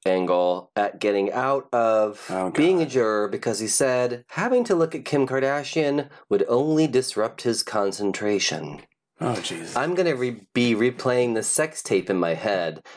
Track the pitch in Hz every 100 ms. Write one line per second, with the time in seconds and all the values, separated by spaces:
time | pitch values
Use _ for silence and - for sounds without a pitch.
0 | 95 92 90 90 90 90 - - 104 -
1 | 104 101 98 123 131 139 - 120 113 110
2 | 107 104 - 92 92 107 160 185 160 127
3 | 110 107 104 101 117 104 110 - 139 127
4 | 123 120 - - 220 247 233 180 160 160
5 | - 147 131 131 135 143 139 165 147 143
6 | 139 - - 101 - 120 151 156 156 127
7 | 131 - 110 - 120 110 - 107 101 95
8 | 101 95 107 101 - 78 76 73 - _
9 | _ - 123 110 - - 82 117 151 180
10 | 175 135 127 117 - - 120 110 120 123
11 | 131 123 123 110 107 - 156 - - 98
12 | - 95 85 82 110 95 85 78 -